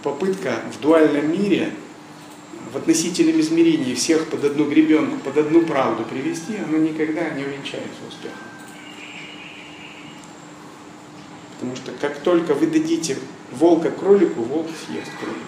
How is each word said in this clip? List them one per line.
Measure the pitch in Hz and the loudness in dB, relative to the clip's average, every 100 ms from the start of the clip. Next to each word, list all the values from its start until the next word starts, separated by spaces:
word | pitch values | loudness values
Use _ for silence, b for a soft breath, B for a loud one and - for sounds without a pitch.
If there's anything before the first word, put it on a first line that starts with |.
Попытка | 143 143 190 185 135 113 113 | -6 -2 -2 -2 -2 -4 -6
в | - | -2
дуальном | 143 160 151 143 151 | 4 6 6 4 0
мире, | 175 202 151 113 - - - - - - - - - - | 0 2 2 0 -6 -14 -18 -20 -20 -20 -20 -18 -16 -10
в | 139 | -6
относительном | 165 160 175 175 160 160 | 0 2 2 2 4 4
измерении | 156 165 165 147 127 123 | 2 4 4 4 0 -2
всех | - 156 156 | 2 2 2
под | 135 | -2
одну | 143 143 139 | 0 2 4
гребенку, | 156 156 151 131 - | 4 6 4 2 -4
под | 143 143 | -2 0
одну | 151 165 160 | 4 4 4
правду | 139 123 110 | 0 0 -2
привести, | 113 131 151 165 - 208 | -4 -4 -6 -6 -6 -6
она | 156 156 | -2 0
никогда | 160 156 156 156 160 | 0 0 -2 -2 -4
не | 139 | -4
увенчается | 139 139 135 - 110 - 120 | -6 -8 -10 -10 -10 -12 -16
успехом. | - - - - - - - - - - - - - - - - - - - - - - - - - - - - - - - - - - | -14 -14 -14 -16 -18 -18 -18 -18 -16 -16 -16 -16 -16 -16 -18 -18 -18 -18 -18 -18 -18 -18 -20 -20 -20 -20 -20 -20 -20 -20 -18 -18 -18 -18
Потому | - 123 127 | -10 -8 -8
что | - | -10
как | 120 143 - | -6 -6 -2
только | - 175 156 | 2 2 4
вы | 143 156 | 2 4
дадите | 156 156 165 - 131 - - - | 2 2 -2 -2 -4 -6 -14 -14
волка | 123 165 160 143 | 2 4 6 2
кролику, | - 185 202 170 - | -2 4 6 6 2
волк | 117 151 160 160 - | -4 -2 -4 -8 -10
съест | - - - | -10 -10 -10
кролика. | 107 110 | -8 -8